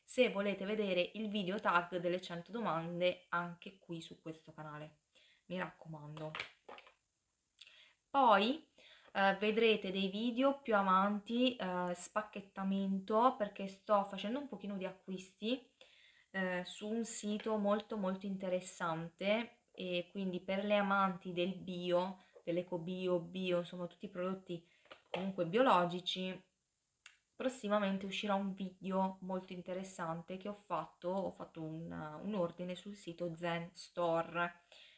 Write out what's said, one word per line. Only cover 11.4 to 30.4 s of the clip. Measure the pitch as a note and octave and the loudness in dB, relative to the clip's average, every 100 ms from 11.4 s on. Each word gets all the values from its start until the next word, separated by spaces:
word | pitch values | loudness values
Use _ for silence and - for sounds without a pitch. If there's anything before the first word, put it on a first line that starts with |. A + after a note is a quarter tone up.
| B3+ B3 | 2 2
eh, | F#3 F3+ F3+ F3+ | -2 0 0 0
spacchettamento, | - G#3+ G#3+ G3+ G3 - F#3+ G3 G3 F#3+ F#3+ A3 B3+ B3+ | -2 -2 -4 -8 -10 -4 0 2 2 0 2 4 4 4
perché | G3+ - G3 | -4 -4 -8
sto | - - G#3 | -6 2 2
facendo | G3 F#3+ G3+ C4 | 2 -4 -4 -4
un | C#4 | -6
pochino | G3+ G3+ G3 | -10 -8 -6
di | F#3 | -6
acquisti, | F#3+ - F#3 - - G#3+ C4+ - _ - - - _ _ | -8 -8 -8 -8 -6 -2 -2 -6 _ -20 -20 -20 _ _
eh, | F#3+ F#3 F3+ F#3 | -2 0 0 -4
su | - G#3+ | -6 -4
un | A3+ A3 | -2 0
sito | - G#3 G#3 A3+ G#3+ | 0 0 -2 0 2
molto, | G3+ G#3+ - A3 | 2 2 0 -2
molto | F#3+ F#3+ G3+ | -2 -2 -4
interessante, | F#3+ F#3 F3+ F3+ - F3 D#3+ E3 - F#3+ A3 A3+ - _ | -4 -2 -2 -2 -2 -2 -2 -4 -2 0 2 0 -10 _
e | - F#3 F3 F3 | -8 -4 -2 -4
quindi | G3+ F#3+ F3+ | -4 -2 -2
per | F3+ G3 G#3 | -2 -2 2
le | G#3 | 2
amanti | G3 G3 F#3+ F3 F#3 | 4 4 2 0 -4
del | F3 F3+ F3+ | 0 0 -2
bio, | F3+ F3 F3+ F3 F#3 F#3+ - - | -6 -4 2 2 2 -6 -16 -12
dell'eco | - E3+ F3+ F3 | -4 -2 -2 -4
bio, | E3 F#3 F3+ F3+ | -4 -2 0 0
bio, | E3+ F#3 F#3 F3 | -2 -4 0 0
insomma | F3 F3+ F3 | -2 -6 -8
tutti | - G3+ | -10 -12
i | |
prodotti | F3+ F3+ F#3+ - E3+ - _ - - _ | -6 -4 -4 -6 -10 -10 _ -20 -20 _
comunque | E3+ F#3+ F#3+ E3 | -4 -2 -2 2
biologici, | G#3 C4 F3+ F3 F3 - F#3 F#3 F#3 - _ _ _ _ _ - _ _ - | 4 6 6 4 0 -4 -4 -4 -6 -14 _ _ _ _ _ -20 _ _ -4
prossimamente | C4 B3+ G3+ G#3 G3 G3 G3 | -2 -2 2 2 2 0 -2
uscirà | - G#3+ G3 | -4 0 0
un | G3 | 0
video | F#3+ F#3 - F#3 F#3+ F#3+ F#3+ | -4 -6 -6 -2 0 0 -2
molto | F#3 F#3 F#3 | -6 -6 -6
interessante | F3+ F3 F3+ F#3+ - E3+ E3 - | -10 -8 -6 -6 -6 -4 -4 -6
che | F#3 | -8